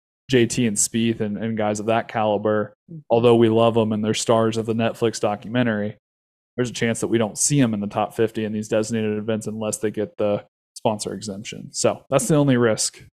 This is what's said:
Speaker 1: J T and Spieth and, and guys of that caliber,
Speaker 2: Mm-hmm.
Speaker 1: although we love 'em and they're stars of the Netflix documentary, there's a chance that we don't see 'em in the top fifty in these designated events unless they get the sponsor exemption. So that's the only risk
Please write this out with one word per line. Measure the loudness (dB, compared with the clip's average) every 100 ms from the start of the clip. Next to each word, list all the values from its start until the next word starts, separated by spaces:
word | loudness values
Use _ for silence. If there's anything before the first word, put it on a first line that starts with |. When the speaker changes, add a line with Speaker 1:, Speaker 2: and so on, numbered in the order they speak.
| _ _ 2
Speaker 1:
J | 4 4
T | 2 -2
and | 0
Spieth | -2 0 -2 -2
and, | -4 -6
and | -6 -2
guys | -2 -2
of | 0
that | -2 -2
caliber, | -2 0 0 0 0 -2 _ -20
Speaker 2:
Mm-hmm. | -12 0
Speaker 1:
although | 4 6 6
we | 6
love | 6 4 2
'em | 0
and | 0
they're | -2
stars | -2 2 2 2 -2
of | -4
the | -2
Netflix | -2 0 -2 0
documentary, | -4 -4 -4 -2 0 0 -4 -8 _ _ _ _ _ -6
there's | -6
a |
chance | -2 -2 -2
that | 0
we | 0
don't | -2 -2
see | 0 2
'em | 2
in | 0
the | -4
top | -2 -4
fifty | 0 -2 -2
in | -6
these | -6 -2
designated | -2 0 -2 -2 -4
events | -4 -6 -6
unless | -6 -6 -4
they | -4
get | -4 -6 -2
the | -2 -2 -6 _ _ -4
sponsor | -2 -2 -6
exemption. | -10 -10 -12 -12 -14 -12
So | 0 0 0 -2
that's | 0 2
the | 2
only | 4 4
risk | 4 2 -4 -6 -20